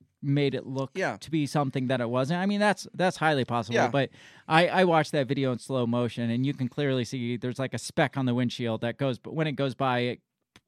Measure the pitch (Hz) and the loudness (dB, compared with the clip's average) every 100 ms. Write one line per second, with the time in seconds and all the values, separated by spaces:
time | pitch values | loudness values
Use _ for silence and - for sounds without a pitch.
0 | _ _ 143 143 139 127 - 135 131 185 | _ _ 0 2 2 0 -6 -6 -6 -2
1 | 175 104 - 160 143 156 139 135 127 127 | -4 -4 -4 -2 0 0 0 -2 -2 0
2 | 117 123 131 175 196 208 208 190 - - | 0 0 0 0 0 2 2 2 -4 -2
3 | 180 - 156 147 123 120 107 151 135 139 | -2 2 2 2 0 -2 0 2 2 2
4 | 131 - - - - 160 170 165 185 165 | 0 -4 -20 -20 2 4 4 4 6 4
5 | 151 156 127 135 135 120 - 135 120 120 | 2 0 0 0 0 -2 -2 -2 0 0
6 | 120 117 117 117 135 139 127 - 143 131 | 0 -2 -2 0 0 0 -4 -2 0 0
7 | 117 135 120 120 127 123 131 117 - - | -2 -4 -4 -4 -4 -4 -6 -6 -6 0
8 | 143 - 127 120 123 - 120 110 117 113 | 0 2 0 0 0 -2 -4 -2 -4 -2
9 | 139 117 - 147 156 135 139 123 135 123 | -4 -4 -6 -4 -2 -2 -4 0 0 0
10 | 123 117 _ _ _ _ | 0 -4 _ _ _ _